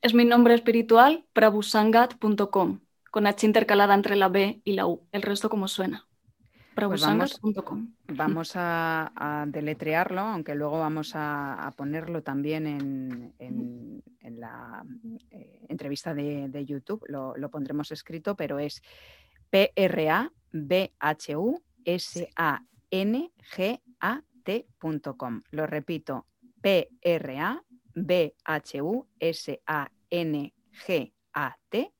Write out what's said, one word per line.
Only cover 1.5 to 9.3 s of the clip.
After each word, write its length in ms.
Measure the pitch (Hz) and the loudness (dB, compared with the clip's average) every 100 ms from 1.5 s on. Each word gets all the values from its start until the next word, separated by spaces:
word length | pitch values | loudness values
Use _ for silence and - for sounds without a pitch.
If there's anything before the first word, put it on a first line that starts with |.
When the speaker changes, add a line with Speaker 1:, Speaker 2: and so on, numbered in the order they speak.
| 208 208 220 214 226 247 - | 6 0 4 6 6 4 2
Speaker 1:
punto 360 | 214 202 202 | 0 0 0
com, 300 | 196 175 196 _ _ _ | 2 0 -2 _ _ _
con 160 | 214 208 | 0 2
H 200 | 202 220 | 4 4
intercalada 500 | 214 214 202 202 202 | 4 4 4 6 6
entre 220 | 202 202 | 4 2
la 100 | 190 | 4
B 320 | 190 196 208 - | 4 0 -2 -4
y 80 | |
la 120 | 190 185 | 0 0
U, 220 | 170 _ | -2 _
el 80 | 202 | -6
resto 280 | 202 202 214 | -4 -4 -2
como 200 | 220 190 | -2 -4
suena. 360 | - 190 - _ _ _ _ _ _ _ - | -2 -4 -4 _ _ _ _ _ _ _ -4
Speaker 2:
Pues 240 | 208 196 | -2 0
vamos, 380 | 202 214 277 - | 2 2 2 -2
Speaker 1:
prabhusangat 0 | |
punto 240 | 214 196 | -4 -4
com. 300 | - 214 233 _ - | -6 -10 -10 _ -12
Speaker 2:
vamos 420 | 143 156 156 165 185 | -4 -2 -2 -4 -4
a, 560 | 175 170 165 160 160 - | -2 -2 0 -2 -4 -6
a 300 | 147 | -6